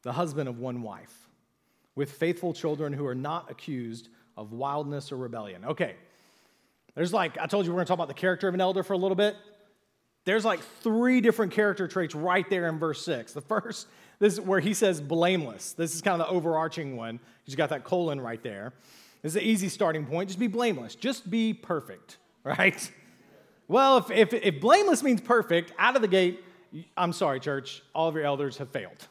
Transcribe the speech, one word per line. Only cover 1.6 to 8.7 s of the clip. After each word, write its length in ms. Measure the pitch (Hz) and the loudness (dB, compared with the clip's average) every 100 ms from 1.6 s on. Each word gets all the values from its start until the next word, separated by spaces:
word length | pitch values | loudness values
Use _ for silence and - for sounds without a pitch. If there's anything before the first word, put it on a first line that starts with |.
| _ _ _ | _ _ _
with 160 | - 143 | -6 -6
faithful 420 | - 165 170 180 | -2 -2 -2 -6
children 380 | 160 160 147 151 | -4 -4 -2 -4
who 140 | 143 | -4
are 100 | 143 | -4
not 340 | 127 143 170 170 | -4 -6 -8 -10
accused 600 | - - 131 117 117 - _ _ | -16 -10 -8 -8 -12 -16 _ _
of 160 | - 104 | -18 -14
wildness 600 | 117 139 147 143 143 143 | -8 -4 -4 -6 -8 -8
or 60 | 131 | -10
rebellion." 460 | 127 117 104 90 | -8 -10 -12 -12
Okay. 320 | 117 156 143 92 _ _ _ _ _ _ _ _ _ | -10 -4 -6 -6 _ _ _ _ _ _ _ _ _
There's, 180 | - 170 | -4 -2
like, 240 | 202 170 - | 0 -2 -4
I 80 | 156 | -2
told 180 | 202 | 0
you 60 | 170 | 0
we're 60 | 175 | -2
gonna 80 | |
talk 100 | 170 | 0
about 120 | 175 151 | 0 -2
the 60 | |
character 340 | 139 185 180 190 | 0 0 2 0
of 60 | |
an 80 | 180 | 2
elder 200 | 185 | 2